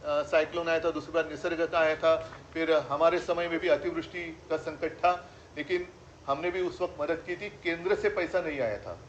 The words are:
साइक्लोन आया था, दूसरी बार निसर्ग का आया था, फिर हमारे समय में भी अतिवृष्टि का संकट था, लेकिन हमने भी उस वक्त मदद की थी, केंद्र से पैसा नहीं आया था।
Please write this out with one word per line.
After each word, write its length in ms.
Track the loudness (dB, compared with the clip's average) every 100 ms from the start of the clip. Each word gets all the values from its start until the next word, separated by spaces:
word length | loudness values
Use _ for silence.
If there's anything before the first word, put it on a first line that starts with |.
| 0
साइक्लोन 640 | 0 2 2 2 -2 0
आया 100 | 2
था, 120 | 2
दूसरी 200 | -2 -2
बार 180 | -2 -2
निसर्ग 380 | -4 -4 0 0
का 120 | 4
आया 160 | 2 4
था, 200 | 4 2 0 -14 -10
फिर 180 | -2 4
हमारे 480 | 4 2 4 4 4
समय 280 | 0 -2 0
में 120 | 0
भी 80 | 2
अतिवृष्टि 720 | 2 2 -4 -6 -8 -10 -12 -4
का 80 | -4
संकट 340 | -4 -4 -6
था, 380 | 2 2 2 -6 -20 -14 -10
लेकिन 300 | -2 -2 -4 -14 -20 -12 -2
हमने 240 | 0 0
भी 100 | -2
उस 200 | -4 -2
वक्त 140 | -4 -2
मदद 220 | -2 -2 -4
की 80 | -6
थी, 140 | -8
केंद्र 460 | -6 -4 -2 0 2
से 140 | 2
पैसा 320 | 0 0 0
नहीं 180 | -2 -2
आया 180 | -2 -2
था। 200 | -8 -12